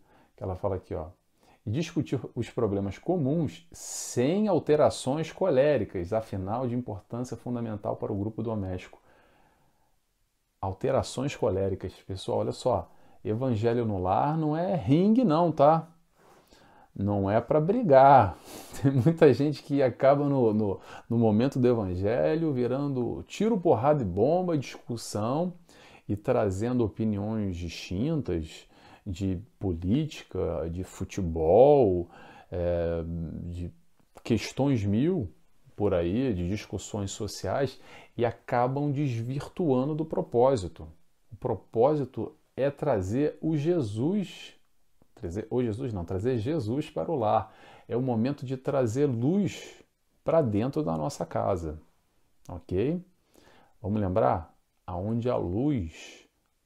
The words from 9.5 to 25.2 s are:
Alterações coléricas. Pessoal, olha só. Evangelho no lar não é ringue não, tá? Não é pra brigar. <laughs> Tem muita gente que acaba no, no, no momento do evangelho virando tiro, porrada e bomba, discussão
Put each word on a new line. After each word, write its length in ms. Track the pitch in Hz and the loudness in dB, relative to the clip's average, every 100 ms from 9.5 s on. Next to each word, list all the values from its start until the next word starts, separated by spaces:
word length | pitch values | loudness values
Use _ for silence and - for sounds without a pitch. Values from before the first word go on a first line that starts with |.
| _ _ _ _ _ _ _ _ _ _ _ | _ _ _ _ _ _ _ _ _ _ _
Alterações 760 | 98 92 135 127 - - 139 | -8 -4 -2 0 -2 -4 -6
coléricas. 580 | - 120 95 98 95 - - - | -2 -2 0 -2 -4 -8 -12 -12
Pessoal, 320 | 92 - 110 | -10 -4 -2
olha 140 | 113 | -2
só. 400 | 123 127 98 - - - - | -4 -2 -2 -4 -14 -20 -10
Evangelho 600 | 104 110 131 107 117 120 | -6 -2 -2 0 0 0
no 140 | 113 95 | 0 -2
lar 400 | 90 107 143 160 | 0 2 2 0
não 180 | 151 156 | 0 -2
é 200 | 185 180 | -2 -2
ringue 480 | - 156 202 226 | 2 4 6 4
não, 260 | 220 156 175 | 4 4 2
tá? 380 | 156 143 160 - _ _ _ _ - _ - - - _ | 6 6 6 0 _ _ _ _ -20 _ -20 -20 -20 _
Não 360 | - 101 101 98 | -4 -2 0 2
é 100 | 110 | 2
pra 200 | - 151 | 2 2
brigar. 800 | 160 240 202 135 139 135 95 - - - | 2 2 6 10 10 10 8 0 -14 -18
<laughs> 200 | - - | -16 -2
Tem 120 | 139 | 2
muita 400 | 135 156 165 156 | 4 4 6 6
gente 280 | 123 147 139 | 6 2 -2
que 200 | - 143 | -2 0
acaba 460 | 131 - 135 143 143 | 2 4 4 4 2
no, 260 | 139 113 | 2 4
no, 260 | 107 104 92 - - - | 4 0 -2 -10 -16 -2
no 100 | 117 | 2
momento 400 | 113 104 135 135 | 4 4 2 2
do 80 | 123 | 2
evangelho 880 | 117 95 90 101 131 156 160 160 | 2 0 -2 0 2 2 2 0
virando 720 | 127 120 131 143 127 117 - - | 0 0 -2 -2 -2 -4 -6 -8
tiro, 320 | - 214 226 | -2 0 2
porrada 440 | 170 113 139 151 | 4 4 4 2
e 40 | 101 | 0
bomba, 500 | 90 127 180 175 156 | 2 2 2 0 -2
discussão 960 | - - - 117 - 104 | -4 -10 -10 -10 -6 -4